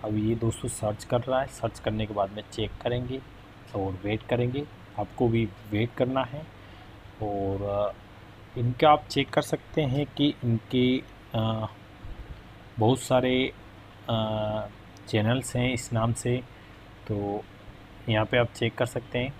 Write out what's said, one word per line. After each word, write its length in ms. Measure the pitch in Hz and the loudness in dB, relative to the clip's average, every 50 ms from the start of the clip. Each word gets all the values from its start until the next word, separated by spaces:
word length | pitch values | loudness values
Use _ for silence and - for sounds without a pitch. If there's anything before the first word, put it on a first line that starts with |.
| - | -4
अब 140 | 107 107 107 | -2 -2 0
ये 180 | 107 110 117 | 2 2 0
दोस्तों 340 | 113 117 113 110 - - 123 | 2 0 0 -2 -2 -4 -6
search 340 | - - - 107 104 - - | -6 -2 -2 -2 -2 -4 -4
कर 180 | - - 120 | -2 0 0
रहा 180 | 120 131 131 131 | 0 2 0 0
है, 60 | 139 139 | 0 -2
Search 320 | - - - 113 - - | -6 -4 -4 -4 -4 -2
करने 260 | - 110 107 107 110 | -4 -2 0 0 -2
के 80 | 104 107 | -2 2
बाद 180 | 104 98 98 | 0 0 0
में 120 | 101 104 107 - | 0 -8 -12 -8
check 200 | - - 110 104 - - | -4 -4 -4 -4 -4 -4
करेंगे 380 | - 120 120 123 123 123 127 135 135 - - - - - - - - - - | -2 -2 0 0 -2 -4 -6 -8 -8 -12 -20 -20 -20 -20 -20 -20 -20 -8 -4
और 220 | 107 95 95 92 92 95 | -4 -2 -2 -4 -4 -2
wait 180 | 101 107 110 - | -2 -2 -2 0
करेंगे, 400 | - 123 120 123 123 123 139 147 - - - - - - - | 0 0 2 2 0 0 -2 -6 -6 -12 -20 -20 -14 -6 -6
आपको 280 | 104 - - - 127 120 | -6 -6 0 2 2 4
भी 160 | 113 117 113 107 - - - 104 | 4 4 2 0 -2 -10 -10 -2
wait 180 | 104 104 110 120 - - | 0 0 0 0 0 0
करना 260 | 131 123 131 131 131 | 0 0 2 0 -2
है। 180 | 120 123 147 160 - - - - - - - - - - - - - - - 107 | -2 -4 -12 -12 -12 -16 -20 -20 -20 -20 -20 -20 -20 -20 -20 -20 -20 -12 -8 -6
और, 400 | 104 101 101 98 98 98 98 101 101 | -4 -2 -2 -2 -2 -2 -2 -2 -2
आ, 220 | 101 101 104 101 - - - - - - - - - - - - - 131 | 0 0 0 -2 -2 -6 -16 -20 -20 -20 -20 -20 -20 -20 -20 -12 -6 -2
इनका 300 | 120 120 123 - - 151 | 0 0 2 6 8 8
आप 160 | 147 151 - - | 8 8 6 0
check 200 | - 151 139 - | 0 0 0 4
कर 120 | - - | 2 2
सकते 400 | 143 - - 147 - - - - | 2 2 -2 -4 -4 -2 0 0
हैं 240 | 156 131 123 143 147 143 - - | 2 2 2 0 0 -2 0 2
कि 160 | 143 147 - - - | 2 2 2 2 2
इनके, 540 | 120 113 110 - - - 127 123 127 127 131 - - - - - - - | 2 2 2 0 0 2 4 4 6 4 2 -2 -6 -18 -20 -20 -4 -2
आ, 300 | 117 110 113 113 110 110 107 - - - - - - - - - - - - - - - - - - - - - - | 0 0 2 0 -2 -4 -6 -8 -12 -20 -20 -20 -16 -12 -12 -12 -12 -12 -14 -14 -16 -16 -20 -20 -20 -20 -12 -2 4
बहुत 200 | 107 110 131 131 | 4 6 6 4
सारे, 520 | - - 131 127 123 127 127 127 131 131 - - - - - - - - - - - - | 2 4 4 4 6 6 4 4 2 0 -2 -8 -18 -20 -20 -20 -20 -20 -20 -16 -4 -2
आ, 580 | 117 110 110 110 110 107 107 107 107 107 104 104 104 - - - - - - - | 0 0 2 0 0 -2 -2 -2 -2 -2 -4 -6 -10 -16 -20 -20 -20 -20 -12 -2
channels 480 | - 110 104 110 120 131 123 - - | 0 2 4 4 2 2 0 -2 -2
हैं 180 | 123 123 127 127 | 0 0 0 0
इस 180 | 120 - - 120 | -2 -4 -2 0
नाम 200 | 113 110 117 117 | 0 2 2 0
से, 280 | - - 123 123 127 127 - - - - - - - - - - - - - | 0 0 0 0 0 -2 -8 -18 -20 -20 -20 -20 -20 -20 -20 -20 -20 -6 -4
तो 360 | 110 101 101 101 101 104 - - - - - - - - - - - - - - | -4 -2 -2 -2 -2 -4 -6 -10 -18 -20 -18 -20 -18 -20 -20 -20 -20 -12 -4 0
यहाँ 160 | 110 107 110 | 2 2 2
पे 120 | 104 - 123 | 2 4 2
आप 160 | 120 113 - | 2 2 0
check 200 | - 123 113 - | -2 -2 -2 0
कर 100 | - 123 | 0 -2
सकते 340 | 120 - 127 - - - 123 | -2 -2 -8 -8 -4 -4 -4
हैं। 140 | 123 135 143 - | -4 -4 -6 -10